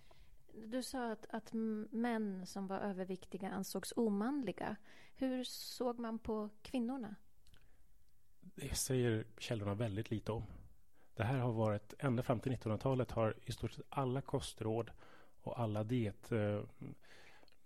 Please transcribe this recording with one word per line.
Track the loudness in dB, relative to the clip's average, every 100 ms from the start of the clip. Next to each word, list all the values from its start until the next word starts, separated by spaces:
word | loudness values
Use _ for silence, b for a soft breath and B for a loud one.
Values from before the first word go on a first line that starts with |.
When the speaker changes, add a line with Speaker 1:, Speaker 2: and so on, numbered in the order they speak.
| b b b b -14
Speaker 1:
Du | -10 -4 -2
sa | -2 -2 0
att, | -2 -4
att | -6 -2
m-, | 0 2 0 0
män | 2 2 4 2 -2 -4
som | -4 -2
var | 0
överviktiga | 0 0 -2 -4 -6 -6 -2
ansågs | -2 -2 -2 0 2
omanliga. | 4 4 4 2 0 0 -2 -4 B B B
Hur | -2 0 2
såg | -2 -6 -8 -2 0 0
man | -2 -2
på | 0 0 -2 -6
kvinnorna? | -2 2 2 0 -4 -8 -14 -18 -18 b b b b -18 -18 -18 -18 -16
Speaker 2:
Det | -14 -8 -2 0
säger | 4 6 8 6 2 -6
källorna | -2 0 2
väldigt | 2 2 2 2
lite | 0 2
om. | 0 -2 -10 -12 -16 -16 b b
Det | 2
här | 4 4
har | 4
varit, | 6 6 4 -2 0
ända | 4 4
fram | 4 4
till | 4
nittonhundratalet | 0 2 2 4 4 4
har | 4 4 2
i | -4
stort | -4 -4
sett | -4 -4
alla | 0 2 2
kostråd | 2 0 0 -2 0 2 0 B B B B B
och | -6 0
alla | 2 2
diet, | 2 4 2 -2 0
eh, | 2 4 2 -2 -8 -10 -10 B B B B B -16